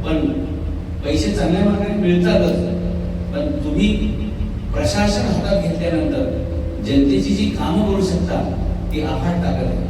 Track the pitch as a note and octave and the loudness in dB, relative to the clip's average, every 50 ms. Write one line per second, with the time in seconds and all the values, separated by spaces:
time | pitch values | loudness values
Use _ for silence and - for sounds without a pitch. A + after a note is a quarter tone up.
0 | - - D#3+ D#3 C#3+ C3+ C3 - C3 - - - - - - - - - - - | -4 -2 -2 0 0 0 -2 -2 -4 -4 -6 -4 -4 -6 -6 -6 -6 -6 -6 -6
1 | - C#3+ D#3 - - G3+ - - F3 E3+ E3+ F#3+ G3+ G#3 - - - - - - | -4 -2 0 0 0 0 0 0 2 2 2 2 4 2 2 2 0 -2 0 0
2 | F3+ F3 F3 - F3 F3 - - - - - - - - - - - - - - | 2 4 4 4 4 4 4 4 2 2 0 0 -2 -2 -2 -2 -2 -4 -4 -4
3 | - - - - - - - - D4 D4+ D4 - - D4+ - D#3 F#3+ G#3 G#3+ G#3+ | -4 -4 -4 -4 -6 -4 -4 -4 -2 -2 -2 -2 -2 -2 0 2 4 4 2 2
4 | A3 G#3+ G#3+ - G#3 G#3 G#3 - - - - - - - - - D3+ D#3+ G3+ G3+ | 0 -2 -2 -2 -4 -4 -4 -4 -4 -4 -4 -6 -4 -4 -2 0 0 0 2 2
5 | G#3 - - G#3 G#3 G#3 - - - - G3+ F3+ E3 E3 E3 E3+ E3+ E3+ E3 D#3 | 2 2 2 2 0 0 0 0 0 2 0 2 2 0 -2 0 0 0 0 0
6 | - - C#3+ - C3+ - - - - - - - - - - - G#2+ - C#3 C#3 | 0 0 0 0 -2 -2 -2 -2 -4 -4 -4 -4 -4 -4 -6 -6 -4 2 4 4
7 | C#3 - - F#3+ - - G3+ - G#3 - - - - - F3 G3+ G#3 G3+ G3 F#3+ | 4 4 4 2 2 0 2 2 2 0 0 0 -2 0 2 2 2 2 2 2
8 | F#3 F3 E3+ - - - - - - - - - - - - - - - F3 D#3 | 2 2 2 0 0 0 0 0 0 -2 -2 -2 -2 -2 -2 -2 -4 -4 -2 -2
9 | - - - E3+ - E3+ F3 F3 F3 F3 F3 - - - - - - F3+ | -2 -2 -2 -2 0 0 0 2 0 0 0 0 0 0 0 0 -2 -2